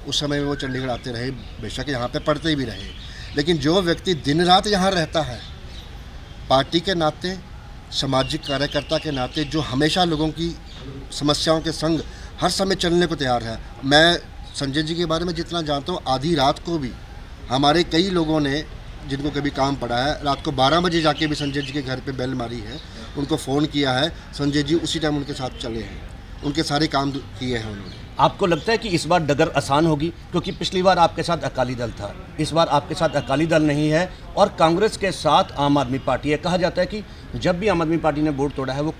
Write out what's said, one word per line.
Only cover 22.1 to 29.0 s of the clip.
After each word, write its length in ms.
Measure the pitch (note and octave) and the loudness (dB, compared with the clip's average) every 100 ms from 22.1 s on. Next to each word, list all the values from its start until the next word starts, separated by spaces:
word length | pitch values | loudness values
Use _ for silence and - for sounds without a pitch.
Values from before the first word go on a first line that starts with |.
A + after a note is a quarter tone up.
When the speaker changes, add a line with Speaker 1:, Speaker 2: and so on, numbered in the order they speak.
Speaker 1:
बेल 220 | C3 C3 | -4 -4
मारी 260 | B2+ A#2 A#2+ | -4 -4 -6
है, 200 | G#2 D3+ - - - D3 | -10 -12 -14 -14 -10 -6
उनको 180 | C#3 D#3 | -2 -2
फ़ोन 280 | C3 C#3+ D3 | 0 0 2
किया 260 | C#3+ C3+ | 2 2
है, 160 | B2+ D#3+ - - | 2 0 -2 -12
संजय 280 | - C#3+ D3 | -2 0 2
जी 120 | C#3+ E3 | 2 0
उसी 220 | D#3 E3 | 0 0
time 180 | D#3 D3 | 0 0
उनके 160 | C#3 | -4
साथ 280 | C3+ B2+ - | -6 -6 -6
चले 180 | A#2+ A2+ | -6 -6
हैं, 200 | G2+ - - - - - | -8 -10 -12 -14 -14 -6
उनके 200 | D3 D3+ | -4 -2
सारे 240 | D3+ D3 D#3 | 0 2 2
काम 240 | C#3 C#3 | 2 0
दु-, 100 | C3+ - - | -4 -10 -8
किए 200 | B2+ A#2 | -4 -2
हैं 120 | A2 | -4
उन्होंने। 300 | G2+ F#2 - - - | -8 -12 -14 -12 2
Speaker 2:
आपको 260 | C3+ - F#3+ | 2 4 2
लगता 260 | D#3 A3 | 2 2
है 60 | A3+ | 0
कि 100 | G#3+ | 0
इस 140 | D#3+ | -2